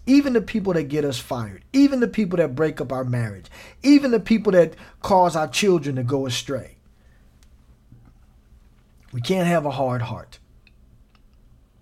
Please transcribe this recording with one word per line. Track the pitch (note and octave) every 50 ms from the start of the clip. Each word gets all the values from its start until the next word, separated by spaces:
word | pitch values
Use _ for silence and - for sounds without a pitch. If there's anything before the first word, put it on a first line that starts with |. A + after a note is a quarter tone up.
| -
Even | - C4+ C#4+ C#4+ C#4+ B3
the | A3+ G3
people | - - A3 F#3+ G3 F3
that | E3 D3+ C3
get | C#3+ D3+ C#3+
us | C#3+ C3 A#2+
fired. | - - C#3+ A#2+ A2+ G#2 G2 F#2 - _ -
Even | C4+ C#4+ C#4 C#4 B3+
the | A#3+ G3+
people | - - G#3+ F3 F#3 E3+
that | D#3+ C#3+ B2+
break | C3+ D#3+ D#3 - -
up | D3 B2
our | C3 B2+ C3
marriage. | B2 B2 A#2+ A#2 A2 G2+ F#2+ F2 - - - - - - - -
Even | C4 D4 C#4 C#4+ C4
the | A#3 A3
people | F3+ - A3+ A3 - G#3+
that | F#3 F3+ E3 D#3+ - - - - - -
cause | - - G3+ F#3 F3+ F3 D#3+
our | E3 D#3
children | - - - G#3+ G3+ F3+ E3+ C3+ C#3+ C3+
to | B2+ B2
go | A#2+ C#3+ C#3 C3+
astray. | C3 A#2+ - - - C#3 A#2+ F2+ - - _ _ _ _ _ _ _ _ _ _ _ _ _ _ _ _ _ _ - - _ _ _ - - - - - _ _ _ _ _ _ _ _ - _ _ _ _ _ _ _ _ _ _ -
We | A#2+
can't | A#2+ - F#3 F#3 F3
have | E3+ E3+ E3 D3
a | D3
hard | C3 C#3+ C#3 B2+ B2 B2 A#2
heart. | G#2+ G#2+ F2+ D#2+ - - - _ _ _ _ _ _ _ _ _ _ _ _ _ _ _ _ _ _ _ _ _ _ _ _ _ _ _ _